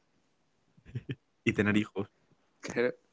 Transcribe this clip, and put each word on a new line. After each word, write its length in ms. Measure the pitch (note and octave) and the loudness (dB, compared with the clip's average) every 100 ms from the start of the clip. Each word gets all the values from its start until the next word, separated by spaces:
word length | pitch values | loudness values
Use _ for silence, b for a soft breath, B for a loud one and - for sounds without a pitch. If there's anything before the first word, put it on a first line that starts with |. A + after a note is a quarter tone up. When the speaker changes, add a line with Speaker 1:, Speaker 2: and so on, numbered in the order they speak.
| _ _ _ _ _ _ _ _ | _ _ _ _ _ _ _ _
Speaker 1:
<laughs> 340 | - - - C3+ _ _ | -12 -10 -8 -12 _ _
Y 100 | - | -2
tener 220 | A2 G#2 G#2 | 2 4 4
hijos. 320 | G#2 - G#2+ _ _ _ _ _ | 2 -4 -8 _ _ _ _ _
Speaker 2:
Claro. 340 | - - B2 - _ | -8 -2 -2 -2 _